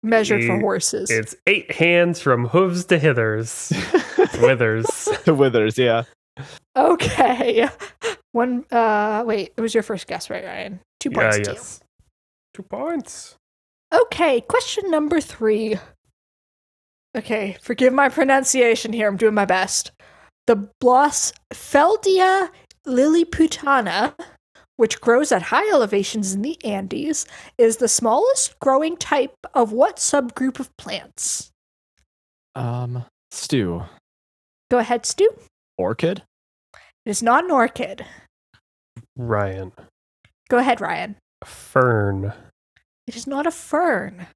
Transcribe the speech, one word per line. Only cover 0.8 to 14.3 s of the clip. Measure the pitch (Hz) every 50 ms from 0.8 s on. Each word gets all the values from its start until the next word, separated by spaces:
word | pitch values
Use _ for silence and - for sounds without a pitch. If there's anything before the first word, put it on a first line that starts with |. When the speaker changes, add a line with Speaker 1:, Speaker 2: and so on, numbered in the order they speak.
| - - - 110 92 -
Speaker 2:
it's | 113 113 110 - - - _
eight | - 202 208 - - 120
hands | - 170 170 175 175 175 175 170 - -
from | 143 127 120 120 117
hooves | - 170 190 190 175 180 175
to | - 185 165
hithers. | 143 160 139 123 113 110 107 110 113 117 - - - - 165 - - - - 339 -
Speaker 3:
<laughs> | - - - 370 - - -
Speaker 2:
Withers. | - - 135 117 120 113 110 113 113 - - - - - 427 - -
Speaker 3:
To | - 160
withers, | 139 139 131 117 117 107 110 107
yeah. | - 127 120 113 117 113 - _ _ _ _ _ - 139 - - - _ _ _
Speaker 1:
Okay. | 262 277 320 359 339 - - - - 262 262 254 240 - 240 220 220 233 285 - - - - - _ - 453 403 - _ _ _
One, | 233 240 254 247 240 277 _ -
uh, | 233 226 220 214 208 208 214 214 214 240
wait, | 233 208 208 190 - _
it | -
was | 226 226 208
your | 226 208
first | - 226 180 -
guess, | - 185 175 - -
right, | - - -
Ryan? | 180 - - - 202 202 180 _ _ _ _
Two | - - -
Speaker 2:
Yeah, | -
Speaker 1:
points | - 113 107
to | 104 104
you. | 101 -
Speaker 2:
yes. | - - - - - _ _ _ _ _ _ _ _ _ _ _ _ _ _ _
Two | - 190
points. | _ - 214 262 311 339 311 - - - - - - - _ _ _ _ _ _ _ _ _ _ _ -
Speaker 1:
Okay, | 320 480 453 - - 349 320